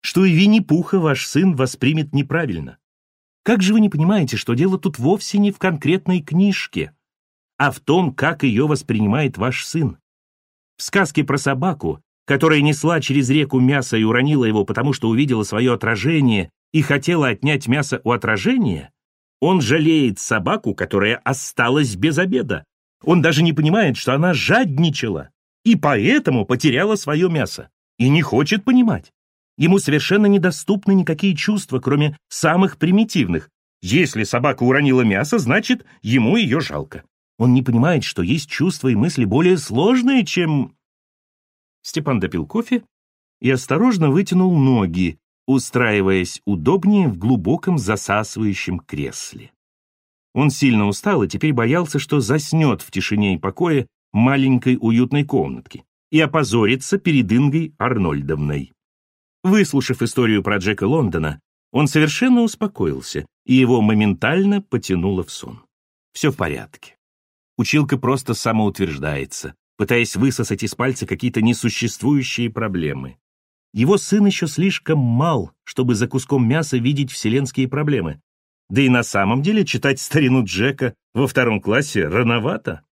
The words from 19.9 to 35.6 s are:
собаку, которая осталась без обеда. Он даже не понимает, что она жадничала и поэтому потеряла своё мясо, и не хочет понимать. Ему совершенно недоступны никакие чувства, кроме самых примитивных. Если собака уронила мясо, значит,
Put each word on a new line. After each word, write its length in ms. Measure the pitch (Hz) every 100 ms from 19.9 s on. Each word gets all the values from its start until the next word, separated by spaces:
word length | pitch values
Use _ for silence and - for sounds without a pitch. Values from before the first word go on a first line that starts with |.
| 160 131 98
собаку, 560 | - 113 95 208 -
которая 420 | 98 92 101 101 120
осталась 800 | - 135 - - 120 143 139 95
без 220 | 143 147
обеда. 460 | 185 247 170 82 - _ _ _
Он 200 | - 175
даже 200 | 160 147
не 100 | 170
понимает, 440 | 151 151 202 185 113
что 180 | -
она 200 | 135 175
жадничала 960 | 151 - 247 233 139 170 - 117 82 69 _ _ _
и 100 | 220
поэтому 680 | 214 147 123 120 285 - 127
потеряла 520 | 98 127 156 123 202 214
своё 320 | - 151 180
мясо, 420 | 165 113 - - _ _ _
и 100 | 123
не 140 | 151
хочет 420 | 156 117 151 208
понимать. 460 | - 254 233 131 - _ _ _ _ -
Ему 220 | 151 196
совершенно 480 | 196 147 147 196 208
недоступны 680 | 202 180 - - 202 202
никакие 420 | 196 165 156 196
чувства, 460 | 156 - 208 - 127
кроме 360 | 127 147 151 151 _
самых 500 | - 160 170 175 -
примитивных. 720 | 185 190 226 175 101 82 - _ _ _
Если 400 | 90 131 160 110
собака 380 | 107 120 143 -
уронила 400 | 123 135 143 127
мясо, 360 | 117 98 147 233
значит, 460 | 120 175